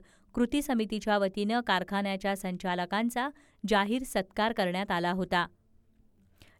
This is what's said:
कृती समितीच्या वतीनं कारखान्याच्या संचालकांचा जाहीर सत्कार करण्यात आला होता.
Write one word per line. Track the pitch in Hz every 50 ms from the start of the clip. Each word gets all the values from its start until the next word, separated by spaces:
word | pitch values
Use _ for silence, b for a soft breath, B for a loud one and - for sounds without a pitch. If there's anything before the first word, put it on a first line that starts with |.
| b b b b b b -
कृती | 233 240 240 - 285
समितीच्या | 285 - 254 226 220 202 220 214 - 220 208 208
वतीनं | 196 190 196 208 208 208 226 240
कारखान्याच्या | 240 - 190 180 185 - 208 202 202 196 196 190 - 196 196
संचालकांचा | 196 - 185 180 180 - 185 180 180 175 175 196 208 233 233 - 240 247 294 285 b b b b b - 185
जाहीर | 214 196 202 202 233 262 262
सत्कार | - - 208 185 - - - 208 226
करण्यात | 233 226 196 180 175 185 202 -
आला | 185 175 170 175
होता. | 180 185 185 180 190 175 170 170 - _ _ _ _ - _ _ _ _ _ _ _ _ _ _ b b b b b